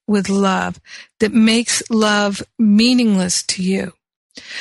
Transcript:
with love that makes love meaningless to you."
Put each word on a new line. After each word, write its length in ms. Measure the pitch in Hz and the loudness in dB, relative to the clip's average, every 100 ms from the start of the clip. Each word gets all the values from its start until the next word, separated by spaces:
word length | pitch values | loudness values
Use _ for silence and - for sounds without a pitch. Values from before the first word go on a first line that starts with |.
| - | -4
with 220 | 208 185 | -2 0
love 520 | 196 196 185 180 - _ - - - | 0 0 -2 -4 -10 _ -20 -20 -4
that 120 | 214 | 0
makes 500 | 226 220 226 233 - - | 2 4 2 -2 -6 -2
love 540 | 220 214 208 202 196 - - | 0 2 0 0 -4 -10 -2
meaningless 840 | 214 208 240 254 226 190 180 - | 2 4 4 2 2 0 0 -4
to 180 | - - | -6 -6
you." 320 | 185 190 190 _ _ _ _ - - - | -4 -4 -6 _ _ _ _ -20 -18 -16